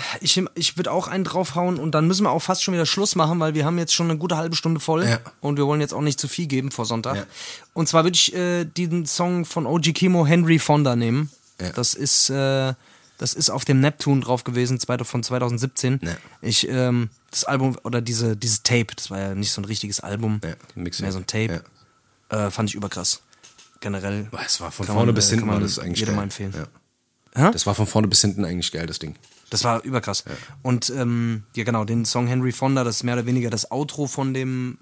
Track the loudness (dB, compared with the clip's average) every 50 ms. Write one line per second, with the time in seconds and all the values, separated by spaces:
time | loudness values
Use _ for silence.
0 | -2 -6 -8 -4 -2 0 0 0 0 -2 -2 -2 -2 -2 -2 -2 -2 -2 -2 -2
1 | -2 -2 -4 -4 -4 -2 -2 -4 -4 -2 -2 -2 0 0 -2 -2 -2 -2 0 2
2 | 2 4 4 4 2 2 2 0 0 0 0 0 0 -2 0 0 0 0 0 0
3 | 2 2 2 2 2 2 2 2 0 0 0 0 0 0 0 0 0 0 0 0
4 | 2 0 0 0 -2 -2 -2 -2 -2 -2 -2 -2 0 0 0 0 0 0 0 2
5 | 2 2 0 0 -4 -10 -14 _ -4 -2 0 0 0 2 2 0 0 -2 -2 0
6 | 0 -2 -2 -2 -2 -4 -4 -4 -4 -2 -2 -2 -2 -2 -4 -4 -4 -2 -4 -4
7 | -4 -4 -4 -6 -6 -10 -12 -14 -14 -14 -14 -14 -16 -10 -4 -2 0 4 4 4
8 | 4 4 4 2 2 2 0 0 -2 0 0 -2 -2 -4 -4 -4 -2 -2 -2 0
9 | 2 2 2 2 2 0 0 0 -2 -2 -2 -4 -2 0 0 2 2 2 2 2
10 | 4 4 4 6 6 6 6 6 6 6 4 4 6 4 4 4 4 4 2 2
11 | 2 2 2 0 0 -4 -6 -14 _ _ _ -8 -8 -6 -4 0 0 0 2 2
12 | 2 4 4 4 4 4 2 2 2 2 2 2 0 0 -2 -6 _ _ -20 -20
13 | -20 -20 _ -4 -2 -2 0 2 2 2 2 0 0 2 4 4 4 2 2 0
14 | 0 2 2 2 2 0 -2 -2 -2 -2 -2 0 0 0 0 0 0 0 -2 -2
15 | -2 -2 -2 -2 -2 0 0 0 0 0 0 0 -2 -2 0 0 0 2 0 0
16 | -2 -4 -6 -6 -10 -18 -16 -8 -4 0 0 0 0 0 0 0 2 2 2 2
17 | 0 -2 -4 _ _ _ -2 -2 0 0 0 2 2 0 -2 -2 -6 -4 -4 -2
18 | -2 -2 0 0 0 0 0 0 0 2 2 2 2 2 2 2 2 0 -4 -10
19 | -10 -8 -6 -6 -4 -4 -4 -2 -2 -2 -2 -2 -4 -4 -4 -6 -4 -4 -4 -4
20 | -4 -4 -4 -2 -2 -2 -2 -2 -4 -6 -8 -10 -14 -16 -12 -10 -8 -6 -6 -4
21 | -4 -4 -4 -6 -6 -4 -2 -2 0 -2 -2 -6 -8 -12 _ _ _ _ _ _
22 | _ _ _ _ _ -6 -4 -2 -2 -2 -2 -2 -2 -2 -2 -4 -6 -6 -6 -4
23 | -2 -2 -2 -4 _ _ _ _ -20 -20 -20 -20 -20 -20 _ -12 -8 -6 -6 -4
24 | -4 -4 -4 -4 -6 -8 -8 -6 -4 -2 -2 -2 -2 -6 -6 -6 -4 0 2 2
25 | 4 4 4 6 6 6 6 4 2 2 0 0 0 0 -2 -2 -2 -4 -2 -2
26 | -2 -2 -2 -2 -2 -4 -6 -6 -8 -8 -8 -8 -10 -12 -14 _ _ _ _ _
27 | _ _ _ _ _ _ 0 4 4 4 4 4 2 2 2 2 2 2 4 2
28 | 4 4 6 6 4 4 2 0 -2 -2 -2 -4 -4 -4 -4 -4 -6 -6 -6 -8
29 | -8 -10 -12 -14 -18 -20 -20 -20 _ -4 -2 0 2 2 2 0 -2 -2 -2 -2
30 | -2 -2 -4 -4 -4 -6 -10 -12 -14 -16 -14 -6 -2 0 0 2 2 0 0 0
31 | 0 0 0 0 0 -2 -2 -4 -6 -8 -6 -4 -2 0 0 0 0 0 0 0
32 | 0 0 0 0 0 0 0 0 0 -2 -2 0 0 0 2 2 0 0 -2 -2
33 | -2 -2 -2 -2 -2 0 0 0 0 0 -2 -2 -2 -2 -4 -4 -4 -4 -4 -6
34 | -6 -4 -4 -4 -2 -2 -2 -4 -4 -4 -6 -6 -6 -8 -10 -12